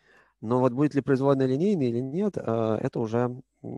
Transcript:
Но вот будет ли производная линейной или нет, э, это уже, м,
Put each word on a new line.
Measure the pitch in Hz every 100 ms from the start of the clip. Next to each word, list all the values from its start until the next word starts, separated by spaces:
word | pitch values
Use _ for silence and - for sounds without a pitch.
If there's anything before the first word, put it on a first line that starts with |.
| _ _ _ _
Но | 110 127
вот | 127
будет | 123 147
ли | 139
производная | - 131 139 135 131
линейной | 135 202 180 123
или | 117
нет, | 131 170 208 -
э, | - 113 113 107
это | 135 127
уже, | 110 117
м, | 123 127 - _ 117